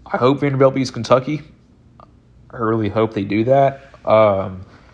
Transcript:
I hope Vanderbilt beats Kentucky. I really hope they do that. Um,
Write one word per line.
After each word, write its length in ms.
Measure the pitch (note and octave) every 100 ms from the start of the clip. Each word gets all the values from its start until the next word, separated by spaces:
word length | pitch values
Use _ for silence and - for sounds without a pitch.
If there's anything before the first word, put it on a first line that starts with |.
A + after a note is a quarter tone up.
| -
I 100 | -
hope 240 | B2 C#3
Vanderbilt 340 | C#3+ C3+ C3+
beats 160 | C3 B2+
Kentucky. 520 | B2+ A2 B2+ C3 D3+ - - _ _ _ _ - _ _ _ -
I 80 | -
really 300 | A2 A2+ G#2
hope 260 | G#2 A2
they 120 | G#2+ G2+
do 180 | G#2
that. 380 | A2+ C3+ C#3 - - - -
Um, 600 | A2 G#2+ F#2+ F#2+ F#2 F#2 - -